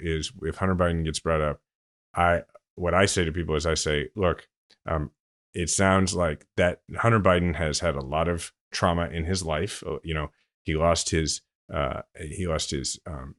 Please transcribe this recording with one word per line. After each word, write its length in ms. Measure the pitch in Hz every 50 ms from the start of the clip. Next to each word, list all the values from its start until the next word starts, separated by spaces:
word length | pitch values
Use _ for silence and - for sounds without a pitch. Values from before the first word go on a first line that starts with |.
is, 300 | - 85 80 78 73 - - -
if 140 | - 80 78
Hunter 180 | - 95 95 92
Biden 300 | 87 90 87 85 82 80
gets 160 | 80 76 -
brought 220 | - 85 80 78
up, 180 | 76 73 71 - _ _ _ _ _ _ _ _ _ _
I, 300 | - - 85 87 87 85 - _ _ - _ _ -
what 180 | - 87 87
I 140 | 87 90 101
say 180 | 101 - 98 87
to 60 | 80
people 240 | 78 90 80 78 78
is 120 | 76 78
I 80 | 82 80
say, 340 | - - 80 76 73 69 - -
"Look, 320 | 107 95 87 78 - - _ _ _ _ _ - _ -
um, 240 | - 82 78 76 - _ _ _ _ _ _ _ _
it 160 | - - 87 78
sounds 460 | - - 98 95 95 95 95 90 92
like 320 | 87 87 80 76 - _ _ -
that 240 | - 90 90 87 - _ - 98
Hunter 240 | 98 - 117 117 107
Biden 340 | 90 95 90 87 87 87 80
has 240 | - 82 76 71 -
had 140 | - 85 71
a 60 | 69
lot 280 | 67 65 73 78 82 85
of 220 | 87 85 - - _ _ _ _
trauma 360 | - - - 92 85 85 85 -
in 160 | - 85 80
his 180 | 82 95 92 85
life. 380 | 80 78 76 90 101 - - -
Uh, 120 | - 78 67
you 120 | - 82 80
know, 160 | 78 73 - _ _ _ _ _ _ -
he 100 | - 80
lost 360 | 78 80 85 82 78 - -
his, 320 | - 82 78 73 - - _ _ _ _ _ -
uh, 280 | - 76 71 65 - - - _ _ -
he 280 | 85 76 - - 92 85
lost 220 | 80 76 - -
his, 280 | 80 71 65 - - - -
um, 280 | - 80 67 65 71 -